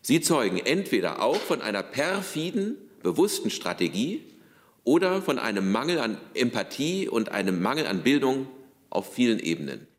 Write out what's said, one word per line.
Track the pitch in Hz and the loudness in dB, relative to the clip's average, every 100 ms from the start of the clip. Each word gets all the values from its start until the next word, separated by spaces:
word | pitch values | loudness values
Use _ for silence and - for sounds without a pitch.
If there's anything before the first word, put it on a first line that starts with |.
Sie | - 160 | 2 2
zeugen | 160 160 104 90 | 4 2 2 0
entweder | - 170 196 113 87 - | 0 0 0 0 0 0
auch | 113 190 | 0 0
von | - 151 | -2 -2
einer | 107 101 | -2 -4
perfiden, | - 127 156 196 190 156 165 208 202 285 - - | -4 -4 -2 -2 -4 -4 -2 -2 -2 -6 -12 -4
bewussten | - - 196 - - | -2 2 2 2 -2
Strategie | - - - 82 98 139 233 - - - _ _ _ | -4 -6 -2 -2 0 -2 -4 -10 -20 -20 _ _ _
oder | - 160 185 190 | 2 4 4 0
von | 190 135 | 0 -2
einem | 110 101 95 | 0 0 2
Mangel | 107 147 170 | 2 2 0
an | 117 104 - | 0 -4 -6
Empathie | - 120 110 98 - 151 185 185 | 0 0 0 -4 -4 -2 -2 -2
und | 117 110 | -2 -2
einem | 98 95 92 | 0 0 2
Mangel | 98 147 151 | 0 0 -2
an | 92 | 0
Bildung | 123 143 131 135 135 - - _ _ | 4 4 4 0 -4 -12 -20 _ _
auf | - 98 | -6 -4
vielen | - 123 107 | 2 2 4
Ebenen. | - 82 71 64 - | 0 -4 -4 -10 -14